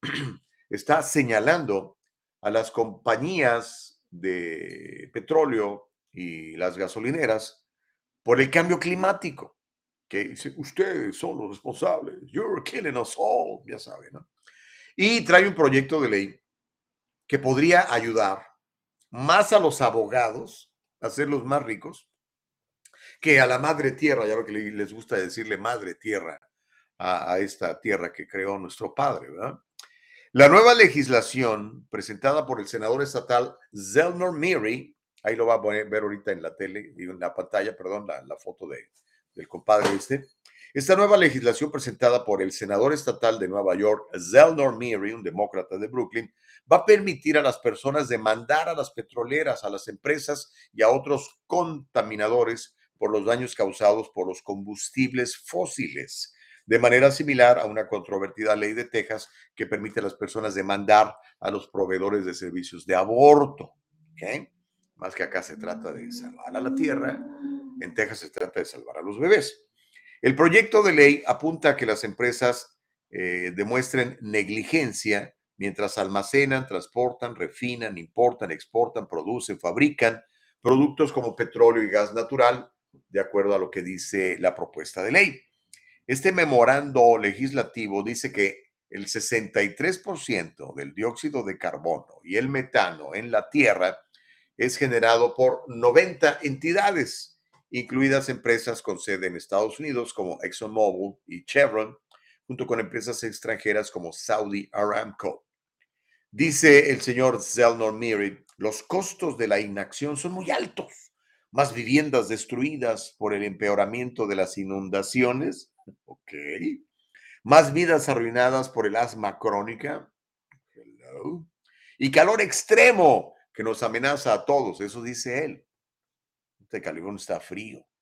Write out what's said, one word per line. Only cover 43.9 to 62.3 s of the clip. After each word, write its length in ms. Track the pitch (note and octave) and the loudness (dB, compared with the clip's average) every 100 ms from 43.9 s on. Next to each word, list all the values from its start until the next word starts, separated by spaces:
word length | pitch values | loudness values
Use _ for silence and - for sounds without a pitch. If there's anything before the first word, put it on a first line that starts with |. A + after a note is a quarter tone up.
| G#2+ - | 0 -4
Zellnor 640 | F#2+ F2 A#2+ D#3+ D#3+ C3+ A2+ | -12 6 10 10 8 0 -2
Meary, 360 | A#2+ G#2+ G2+ | -6 -4 -6
un 100 | A2+ | -8
demócrata 540 | F2+ E2+ G#2 F#2+ F2 F#2+ | -8 -6 -6 -6 -8 -8
de 100 | G#2+ | -8
Brooklyn, 420 | B2+ A2 A#2 A2 _ _ _ - | -6 -6 -6 -10 _ _ _ 4
va 80 | E3 | 4
a 80 | - | 6
permitir 520 | G#3 G3 C#3 D3+ D3+ | 4 4 -4 0 2
a 40 | |
las 180 | C#3 A#2 | 2 0
personas 500 | A#2+ G#2 C#3 D3 C3 | -4 -2 -2 -2 -2
demandar 580 | A#2 A2 A2 A#2 D3+ E3+ | -2 0 0 0 0 0
a 60 | |
las 180 | D#3 C3 | -4 -6
petroleras, 720 | - - A#2+ A#2 D3 D3+ A2+ | -10 -12 -8 -4 -2 -2 -4
a 60 | G#2 | -6
las 180 | G2+ - | -10 -12
empresas 640 | G2+ C#3+ D3+ C3+ - - _ _ | -10 -4 -4 -4 -8 -10 _ _
y 80 | - | 2
a 80 | A2 | 4
otros 500 | C3+ C3+ C#3 - _ - | 4 0 -4 -6 _ -6
contaminadores 1300 | F3 E3 D3+ C3+ B2 G#2+ G#2+ G#2+ A#2+ A2+ A2+ - _ _ - | -4 -4 -6 -6 -4 -4 -2 0 2 0 -2 -12 _ _ -6
por 140 | G#2+ | -2
los 140 | G#2+ G2 | 0 0
daños 300 | A#2+ B2 - | -2 -2 -4
causados 540 | G2 F#2+ G#2+ A2 G#2+ | -4 2 2 2 -2
por 180 | G2+ F#2 | -6 -6
los 140 | F2+ | -8
combustibles 960 | - G2+ G2 G#2 - - B2+ B2 B2 - | -10 -10 -10 -12 -8 -4 -2 -2 -6 -8
fósiles, 960 | - F3 F3+ - G2 C#2+ - - - _ _ _ - | -10 -6 -6 -6 -10 -10 -12 -12 -14 _ _ _ 0
de 140 | A2+ | 4
manera 320 | A#2+ B2 C#3 | 6 6 6
similar 480 | C3+ D3+ C3 A#2+ B2 | 4 0 6 8 6
a 60 | G#2+ | 2
una 220 | G#2+ G#2+ | -4 -6
controvertida 680 | G2+ - G2 G2 G2+ G#2+ G#2 | -6 -6 -6 -6 -4 0 0
ley 180 | G#2 | 0
de 120 | A2 A#2+ | -6 -4
Texas 440 | A2+ G2 A2 - _ _ - | -4 -4 -8 -12 _ _ -10
que 120 | A2 | -8
permite 320 | G#2 G#2 A2 | -6 -6 -6
a 40 | |
las 120 | G2+ - | -6 -8
personas 400 | G2 A2 G#2+ G2 | -10 -6 -6 -6
demandar 600 | G2 G2+ G2+ G#2+ G#2+ - _ - | -4 -2 6 8 6 0 _ -10
a 120 | F#2+ | -8
los 160 | G2+ - | -8 -8
proveedores 580 | G2 F#2 F#2 G2 G#2 | -4 -2 -2 0 -2
de 80 | F#2 | -4